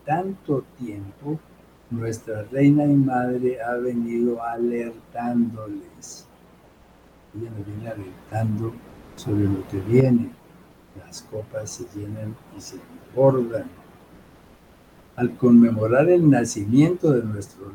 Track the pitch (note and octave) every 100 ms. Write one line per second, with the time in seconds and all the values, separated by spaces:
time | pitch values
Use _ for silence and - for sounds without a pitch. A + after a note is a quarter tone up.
0 | - D#3+ F#3+ G3 - C3+ - - A#2+ G#2
1 | G2 - C#3+ D#3 - - _ _ _ A2+
2 | A2+ A2 - G#2+ G#2 C3 C#3+ D3 D3 C#3
3 | C3 B2+ B2+ B2 B2 B2 A#2 A#2+ B2+ A#2+
4 | A#2 A#2 A#2+ A#2 A#2 A#2 A#2+ A#2+ A#2 A#2
5 | - A#2 A#2+ A#2+ A2+ A2 G#2+ G2+ F#2 -
6 | - - - _ - - _ _ _ _
7 | _ _ _ G#2+ A2+ A2 G2+ G#2 A2+ G#2+
8 | F#2+ F2 - A2 A2+ G#2+ A2+ - - -
9 | - - - G2+ G2 F#2+ - G2 G2 A#2+
10 | C3 A#2+ - - - - - _ _ F#2+
11 | F2+ F2+ - G#2+ G#2+ A2 G#2+ - A#2 G#2
12 | G2+ G#2+ A2 - - - - F#2 - -
13 | - B2 C3+ C3 A#2 A2 E2+ - - -
14 | - - - - - - _ _ _ -
15 | - - B2 - B2 A#2+ A#2 A2 A2 B2
16 | D#3+ F3+ D#3 B2+ A#2 A2 G2+ B2 D#3+ F3+
17 | E3 C3 A2 G#2 G2+ - G2+